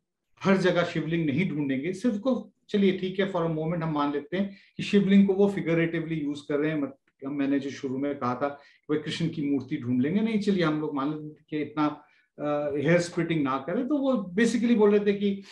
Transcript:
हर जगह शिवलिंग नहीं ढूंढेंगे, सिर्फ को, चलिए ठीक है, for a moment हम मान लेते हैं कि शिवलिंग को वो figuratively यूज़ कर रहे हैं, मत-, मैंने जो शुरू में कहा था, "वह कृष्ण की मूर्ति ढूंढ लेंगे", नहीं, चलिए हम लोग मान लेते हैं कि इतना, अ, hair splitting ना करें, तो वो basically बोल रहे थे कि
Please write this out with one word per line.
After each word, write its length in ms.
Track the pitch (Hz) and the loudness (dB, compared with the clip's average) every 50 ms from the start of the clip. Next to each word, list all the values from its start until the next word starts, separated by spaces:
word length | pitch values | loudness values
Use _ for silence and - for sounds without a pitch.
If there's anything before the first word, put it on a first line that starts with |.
| _ _ _ _ _ _ _ - - | _ _ _ _ _ _ _ -2 2
हर 140 | 185 190 | 2 4
जगह 280 | 180 165 180 175 175 170 | 4 4 2 2 2 0
शिवलिंग 420 | - - 160 147 156 170 170 160 | 0 -2 -4 -4 -2 -2 0 0
नहीं 240 | 147 123 151 190 160 | 0 0 0 0 0
ढूंढेंगे, 420 | 147 151 143 135 131 127 139 180 190 | -2 -2 -2 -2 -2 -2 -4 -4 -4
सिर्फ 260 | - - 247 208 202 | -2 -2 -2 -2 -2
को, 340 | - 262 247 - - - _ _ _ - | 0 -2 -2 -2 -4 -10 _ _ _ -2
चलिए 300 | - 202 196 190 - - | 0 2 4 2 2 0
ठीक 220 | 185 185 - 202 | -2 -4 -2 -2
है, 120 | 190 - - | -2 -2 -2
for 100 | 170 165 | -2 -2
a 80 | 165 | -2
moment 320 | 156 156 156 160 180 170 165 | -2 -2 -2 -2 -2 -2 -2
हम 120 | 160 151 | -2 0
मान 180 | 147 143 147 147 | 0 0 0 -2
लेते 240 | 143 - - 175 | -4 -4 -4 -4
हैं 200 | 190 202 196 - - - _ _ | -4 -2 -4 -6 -12 -20 _ _
कि 60 | - - | -10 -2
शिवलिंग 440 | - 208 202 185 190 196 202 196 | 2 4 4 6 6 8 8 8
को 80 | 196 185 | 6 6
वो 140 | 196 202 196 | 4 4 2
figuratively 680 | - 175 156 160 165 165 165 165 170 165 156 156 160 | 2 0 0 0 2 2 2 2 0 -2 -4 -4 -4
यूज़ 260 | 160 143 143 143 - - - | -4 -4 -4 -6 -6 -6 -4
कर 100 | 147 139 | -2 0
रहे 120 | 151 156 | 0 0
हैं, 120 | 160 151 139 | 0 -2 -4
मत-, 440 | 127 - - _ _ _ _ 135 | -4 -8 -12 _ _ _ _ -10
मैंने 340 | 135 143 143 139 139 143 139 | -8 -4 -2 0 0 0 0
जो 100 | 131 139 | -2 -4
शुरू 280 | 120 - - 131 127 135 | -6 -6 -6 -6 -4 -4
में 200 | 143 143 139 - | -4 -4 -4 -2
कहा 160 | 127 123 127 | -2 -4 -2
था, 260 | 123 143 143 143 - - - _ _ _ - | -2 -4 -4 -4 -8 -16 -20 _ _ _ -4
"वह 80 | 151 151 | -2 -2
कृष्ण 300 | - 160 - - 170 160 | -2 -4 -4 -4 -2 -2
की 220 | - 160 143 143 | -2 -2 -2 -2
मूर्ति 260 | 143 131 123 - 160 | -2 -2 -2 -4 -6
ढूंढ 240 | 139 120 120 127 123 | -6 -2 0 0 2
लेंगे", 200 | 131 151 185 208 | 2 2 2 0
नहीं, 200 | 220 226 226 208 | 0 0 0 0
चलिए 240 | 196 208 185 175 165 | 0 0 2 2 2
हम 160 | 156 151 151 | 2 0 0
लोग 140 | 156 147 143 | -2 -4 -4
मान 160 | 135 135 147 | -2 -2 -4
लेते 140 | 156 151 151 | -4 -6 -8
हैं 200 | 151 151 - _ _ | -12 -14 -16 _ _
कि 120 | 156 151 143 | -6 -6 -6
इतना, 240 | 147 - 156 151 147 147 - - _ _ _ _ _ _ - | -4 -2 -2 -2 -2 -2 -4 -12 _ _ _ _ _ _ -8
अ, 380 | 147 147 147 147 147 147 139 | -4 -4 -2 -2 -2 -2 -2
hair 240 | 147 131 160 175 170 | 0 2 4 4 4
splitting 420 | 170 - - 175 165 165 165 156 139 | 2 0 -4 -4 -2 -2 0 -2 0
ना 160 | 131 135 135 | 0 -2 -4
करें, 300 | - 170 180 247 254 247 | -4 -4 -4 -2 -2 0
तो 100 | 302 277 | -2 0
वो 140 | 269 269 254 | 0 0 0
basically 640 | 220 185 175 175 202 233 - - 233 220 233 240 | 0 -2 -2 0 0 2 2 2 2 2 2 4
बोल 200 | 202 214 208 208 | 4 6 6 4
रहे 100 | 208 202 | 4 2
थे 120 | 208 196 202 | 2 0 0
कि 240 | 208 202 196 - - - | 0 -2 -2 -4 -8 -14